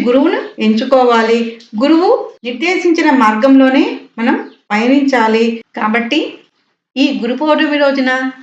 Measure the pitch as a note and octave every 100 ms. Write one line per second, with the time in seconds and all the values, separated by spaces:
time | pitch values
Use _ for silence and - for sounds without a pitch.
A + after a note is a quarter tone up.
0 | G#3+ B3+ D#4 G#4+ - - A3 A3 C4 C4+
1 | B3 A#3 A3 A#3 A3+ - - G#3+ C#4+ E4
2 | F#4+ B4 - - A#3 B3+ E4+ F4+ F4 E4
3 | D#4 C4 A3 G#3+ C4+ C4+ C4 C4+ G#4 -
4 | - - A#3 E4 - - _ G#3 A#3+ C#4+
5 | C#4 B3+ A3 A3 A#3 A3+ - - G#3+ A3+
6 | A#3 D4 A4+ - _ _ _ _ _ B3+
7 | C#4 G#3+ A#3 B3+ D4+ D4+ D4+ C#4+ C#4+ C4+
8 | B3+ B3+ C4 -